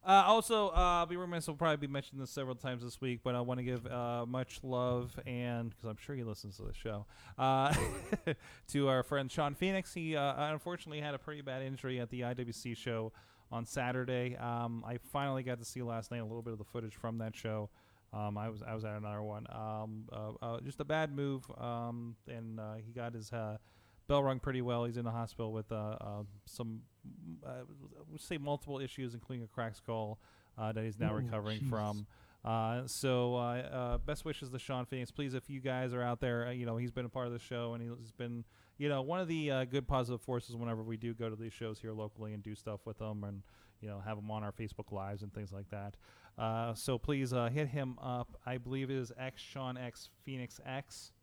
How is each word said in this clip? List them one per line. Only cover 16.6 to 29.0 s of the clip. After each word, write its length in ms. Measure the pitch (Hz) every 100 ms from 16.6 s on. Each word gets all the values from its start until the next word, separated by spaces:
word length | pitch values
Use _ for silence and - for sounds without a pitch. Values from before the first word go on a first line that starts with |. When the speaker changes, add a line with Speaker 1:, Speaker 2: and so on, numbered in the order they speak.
| 104
Speaker 1:
footage 300 | 120 113 -
from 220 | 117 113
that 180 | 110 104
show. 360 | 113 107 104 - - - _
Um, 240 | 107 104 104
I 120 | 110
was, 120 | 107
I 140 | 120 110
was 100 | 110
at 80 | 107
another 280 | 104 104
one. 240 | 107 104 117
Um, 580 | - 110 107 110 107 110
uh, 200 | 113 107 -
uh, 200 | 117 117
just 180 | 127 -
a 60 | 143
bad 300 | 156 156 139
move. 340 | 139 135 - -
Um, 580 | 120 117 120 120 117 113 -
and, 320 | 120 113 110
uh, 160 | 107 110
he 160 | 110
got 240 | 120 117 117
his, 180 | 107
uh, 240 | 120 107 107 - - - - -
bell 140 | 143
rung 180 | 139 131
pretty 220 | 139 127
well. 240 | 123 120 120
He's 120 | 120
in 60 | 120
the 40 |
hospital 420 | 117 117 - 113
with, 200 | 110 104
uh, 260 | 110 107 107
uh, 240 | 107 104 107 101 -
some 360 | - 117 113 117 _ 135 135 165 165 139
uh, 180 | 127 131 147 143 127 156
we'll 80 | 151
say 200 | - 165
multiple 420 | 143 143 - 139
issues, 340 | 135 -